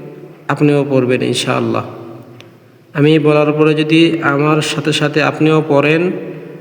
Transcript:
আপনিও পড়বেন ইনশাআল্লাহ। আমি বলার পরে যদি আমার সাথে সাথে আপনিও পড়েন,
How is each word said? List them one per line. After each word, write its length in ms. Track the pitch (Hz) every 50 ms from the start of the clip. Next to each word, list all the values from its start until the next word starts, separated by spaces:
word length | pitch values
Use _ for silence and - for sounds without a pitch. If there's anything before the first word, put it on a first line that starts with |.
| - - - - - - - - -
আপনিও 380 | - 139 - 151 147 143 143 139 143
পড়বেন 320 | 139 131 123 120 127 123
ইনশাআল্লাহ। 640 | 123 123 123 - - 127 127 127 120 117 113 113 - - - - - - - - - - - - - - - _ _ _ _ _ _ _ -
আমি 260 | 147 143 151 160 156
বলার 340 | 143 151 151 147 147 151 151
পরে 200 | 151 156 156 151
যদি 440 | 156 156 156 160 160 165 165 160 160 147
আমার 380 | 143 139 139 147 151 147 151
সাথে 300 | 151 - - 156 143 151 147
সাথে 300 | - 151 147 143 156 143
আপনিও 400 | 139 135 - - 156 156 156 147
পড়েন, 440 | 151 147 139 139 147 156 165 175 185 - - - - - - - - - -